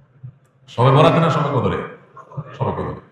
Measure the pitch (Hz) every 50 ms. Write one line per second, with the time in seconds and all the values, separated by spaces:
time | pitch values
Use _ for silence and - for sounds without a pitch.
0 | _ _ _ _ - - - _ _ _ _ _ _ - - 117 123 135 135 147
1 | 160 165 - 165 165 151 - 151 143 - 127 117 101 92 85 - - - - -
2 | - _ - - - - - 143 - - - - - 104 87 85 80 76 - -
3 | - _